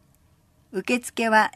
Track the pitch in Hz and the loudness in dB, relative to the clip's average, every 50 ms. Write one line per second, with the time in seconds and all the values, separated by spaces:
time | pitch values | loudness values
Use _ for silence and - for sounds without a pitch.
0 | _ _ _ _ _ _ _ _ _ _ _ _ _ _ - 190 190 - 247 247 | _ _ _ _ _ _ _ _ _ _ _ _ _ _ -10 -8 -4 -2 -4 -4
1 | 240 - - - 233 226 220 214 214 - - | -4 -6 -6 -4 0 2 4 4 4 2 -2